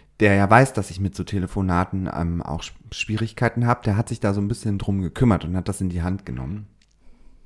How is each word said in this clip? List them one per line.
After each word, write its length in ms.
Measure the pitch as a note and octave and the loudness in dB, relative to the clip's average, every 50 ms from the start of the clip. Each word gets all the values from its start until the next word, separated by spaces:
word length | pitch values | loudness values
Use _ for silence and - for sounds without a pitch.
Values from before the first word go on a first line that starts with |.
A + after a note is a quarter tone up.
| _ _ _ - | _ _ _ 2
der 160 | G#2+ G#2 G2+ | 4 6 6
ja 140 | G2 G2 F#2+ | 6 6 8
weiß, 220 | A2 A#2+ C3+ C3 | 8 8 6 6
dass 180 | - G#2+ G2 - | 2 -4 -6 -6
ich 80 | F#2 F#2 | -4 -4
mit 160 | G2 G2 - | -4 -4 -4
so 100 | - F2+ | -6 -6
Telefonaten, 840 | - - G2+ F2+ F2+ - G#2 F#2+ F#2 F2 F2 F#2 - - F#2+ F#2 - | -4 -4 -4 -4 -2 -2 -2 0 2 2 2 2 0 -2 -6 -6 -4
ähm, 300 | - - E2+ E2+ E2+ E2+ | -4 -4 -4 -2 -2 -4
auch 200 | - - D2+ E2 | -4 -6 -8 -8
Sch-, 100 | - - - - - - | -8 -12 -18 -18 -18 -14
Schwierigkeiten 760 | - - - - G#2+ A2 A2+ A2 - - B2 A2+ - A#2+ A#2+ | -10 -10 -6 -4 -4 -4 -4 -4 -2 0 0 0 0 2 2
hab, 160 | A#2 A#2+ - | 2 0 0
der 140 | - A#2+ G2+ G#2 | 0 0 0 0
hat 100 | A#2 - | 0 -2
sich 100 | A#2+ - | -4 -2
da 140 | - G2+ | 0 0
so 80 | G2 G#2 | 0 0
ein 80 | G2+ G2+ | 0 -2
bisschen 300 | A2+ - - A2 G2+ G2 | -4 -4 -4 -4 -4 -2
drum 240 | - - G2 G2 | -2 -2 -2 0
gekümmert 420 | F#2+ E2 - - B2+ A#2+ G2+ E2+ - | -2 -2 0 2 2 4 2 2 0
und 100 | D#2+ F2+ | -2 -4
hat 120 | F#2 F2+ - | -4 -4 -4
das 120 | F#2+ - | -4 -4
in 80 | G2 F#2 | -4 -4
die 120 | F2 F2 | -2 -2
Hand 220 | E2 F#2 F#2+ F#2+ - | -2 -2 -4 -6 -6
genommen. 400 | - B1+ B1 C2 C#2 F#2+ G#2+ G#2 G#2 _ _ _ _ _ _ - - - - - - - - - | -10 -10 -8 -8 -8 -10 -10 -12 -16 _ _ _ _ _ _ -20 -20 -20 -20 -20 -20 -20 -20 -16